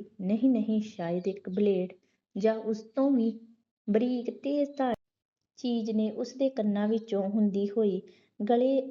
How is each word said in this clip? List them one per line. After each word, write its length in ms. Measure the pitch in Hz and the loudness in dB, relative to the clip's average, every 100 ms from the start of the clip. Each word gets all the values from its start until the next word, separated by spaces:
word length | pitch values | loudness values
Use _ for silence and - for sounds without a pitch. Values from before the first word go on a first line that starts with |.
| - - | -4 -8
ਨਹੀਂ, 280 | 185 220 262 | -2 2 2
ਨਹੀਂ, 300 | 233 - 220 | 2 0 -2
ਸ਼ਾਇਦ 440 | 214 - 170 180 190 | -2 -6 -4 -2 -4
ਇੱਕ 200 | 190 - | -6 -4
ਬਲੇਡ 420 | 185 208 196 180 - _ _ _ 196 | 0 2 2 -2 -8 _ _ _ -2
ਜਾਂ 180 | 214 220 | 0 0
ਉਸ 180 | 214 214 - | -2 -6 -4
ਤੋਂ 200 | 269 277 | 0 2
ਵੀ 200 | 254 226 - - _ _ _ - | 4 2 -2 -12 _ _ _ 0
ਬਰੀਕ 420 | 214 247 247 240 - | 2 2 -2 -6 -6
ਤੇਜ਼ 280 | 269 294 285 285 | -2 0 -2 0
ਧਾਰ 160 | 254 220 _ _ _ _ _ _ | -2 -2 _ _ _ _ _ _
ਚੀਜ਼ 320 | 247 233 220 | -4 -2 0
ਨੇ 200 | 214 214 | 0 0
ਉਸਦੇ 360 | 214 254 - 269 | -2 -6 0 -2
ਕੰਨਾਂ 360 | 262 208 202 208 | 0 0 0 0
ਵਿੱਚੋਂ 340 | 226 220 202 196 | -2 -2 -2 0
ਹੁੰਦੀ 400 | 214 208 196 202 | 2 2 2 -2
ਹੋਈ, 300 | 226 208 185 - - _ - | 2 0 0 -6 -20 _ -6
ਗਲੇ 380 | 208 240 262 269 269 | 0 2 4 2 -2